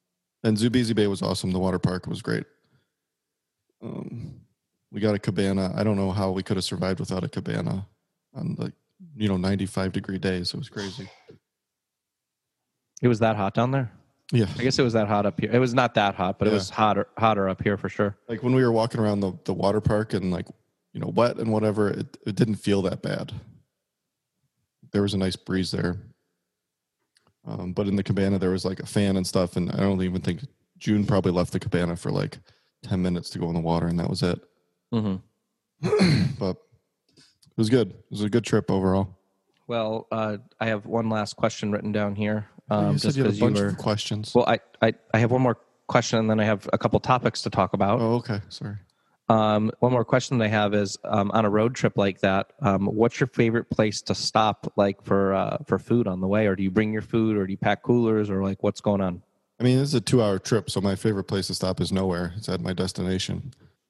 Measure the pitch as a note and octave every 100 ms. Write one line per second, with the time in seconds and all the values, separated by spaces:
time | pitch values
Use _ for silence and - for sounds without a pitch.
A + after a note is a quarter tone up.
0 | _ _ _ _ A#2 G#2+ A#2 A#2+ A2+ G#2+
1 | G#2 G2 G#2 F#2+ F#2+ F2+ F#2 F2+ - F2+
2 | - G2 A2+ A2+ - _ _ _ _ _
3 | _ _ _ _ _ _ _ _ A#2 -
4 | - A#2 - - - _ _ _ _ G#2
5 | G#2+ G2+ - F#2+ G2 G2 F#2 G2 G#2 G2+
6 | G2 F#2+ F#2+ F#2+ F2+ F#2+ - F#2 F#2 F#2
7 | F2 F#2 - - - A2 - F#2+ G2+ _
8 | _ _ _ - - - A2+ - _ _
9 | F3 C#3+ G#2+ F#2+ F#2+ G2 F#2+ - F#2+ G2
10 | G2 F#2+ G2 F#2 F2 - B2+ - G2+ F#2
11 | F#2+ - - - _ _ _ _ _ _
12 | _ _ _ _ _ _ _ _ _ _
13 | B2 A2+ A2+ G#2 G2 - A#2+ C3+ A#2+ -
14 | _ _ - B2 G2 - B2 C3 B2+ A2
15 | G#2 G#2 G2+ - G#2+ A#2+ B2+ B2+ B2 A2+
16 | G2+ G2 F#2 G2 G#2 G#2+ F#2 - G#2+ G2
17 | - - A2+ G#2 F#2+ F#2 G#2 G2 F#2+ -
18 | G#2 G2 - A2 B2 C3 B2+ A2+ A#2 A#2+
19 | G#2+ G2+ G2 F2+ - F2 G2 G#2 G#2+ G#2+
20 | A2 G2 F#2 F2 - - _ _ _ -
21 | G#2 G2+ A#2+ - A2+ G#2+ G#2+ G#2 G#2 -
22 | - - - F#2+ A2 G2+ - G2 F#2 -
23 | - G2 - - - - _ _ _ _
24 | _ _ _ _ _ _ _ _ - G#2
25 | G2+ G2 F#2+ F2+ - F#2+ F2+ F#2+ F2 F2+
26 | - _ _ _ _ _ _ _ _ _
27 | _ _ _ _ - G#2+ F2+ F2 G2+ G2
28 | F#2 G2+ G2 G2 F2+ F#2 F#2 F#2+ - G#2+
29 | G2+ F#2+ F#2 - F2+ - F2 - G2 F#2+
30 | F#2 F2+ F#2 F2 - _ _ _ - G#2+
31 | G2+ G2 F#2 F2 F2 - - F2 F2 E2+
32 | - F#2+ G2 - - _ _ _ - F#2+
33 | F2+ F2 - F2+ E2+ E2+ E2 E2+ E2+ E2+
34 | F2 F2+ F2+ E2+ - _ _ _ _ A#2
35 | G#2+ F#2+ - _ _ _ _ _ D#3+ G#4+
36 | F3+ B2+ - - F#3+ - _ _ _ _
37 | _ _ _ _ _ - G#2+ B2+ G2 -
38 | - G#2+ G#2 A2+ G#2 A2 - F#2+ F#2+ F#2+
39 | F#2+ F#2+ _ _ _ _ - A#2 A2 A2
40 | - A2+ A2 G#2 - - A2+ G#2+ G2+ A2+
41 | A2+ A2 G2+ - A2+ - G#2 G2+ G#2+ G#2+
42 | G#2 G2+ G#2 G#2+ G#2 - - G#2 G#2 G2+
43 | - C#3 C3 G#2 A2 G2+ G2+ G2 - G#2
44 | - G#2+ G#2+ A#2+ - A2+ - - A2+ -
45 | _ A2 A#2 B2+ B2+ A2 _ _ - B2
46 | - A#2 A2 A2 G#2+ G2+ - G2+ A2+ G#2+
47 | - B2+ A#2 - G#2+ - F#2 G2 G2 A#2
48 | A2+ A#2+ - G2+ - - - G2+ - _
49 | _ _ - A2+ G#2+ G#2+ G#2+ - B2 B2
50 | A2 C3 - B2+ G#2+ G#2+ G#2 G#2 G2 -
51 | - G#2+ G2+ G#2+ G#2+ G#2 A2+ B2+ A2+ -
52 | G2+ F#2 G2 F#2+ - - A2+ F#2+ G2 G#2+
53 | A#2 - C3 - A#2 A2+ - - A2 G2+
54 | - G2+ - A#2 A2 G2+ - - G2+ G2
55 | - G2 G2 F#2+ G2 G#2 - F#2+ - A#2+
56 | G#2+ F#2 F#2 G#2 G#2+ F#2+ F#2+ F#2 G#2+ A2
57 | G2+ A#2 A2 G#2 F#2+ G2 G#2 G2+ - A#2+
58 | A2+ G#2+ G#2 F#2+ G2 G2 G2+ - G#2+ G2+
59 | F#2+ F2+ - _ _ - B2 B2+ C#3+ C3
60 | - B2+ G#2 F#2+ - A2+ - - G2 F#2+
61 | A2 G2+ F#2 G2 F2 F2+ F#2 F#2 E2+ F#2+
62 | F#2+ F2 F2 F#2 - F#2 F2+ F#2 F#2 -
63 | F#2 F#2 - F2+ - - _ _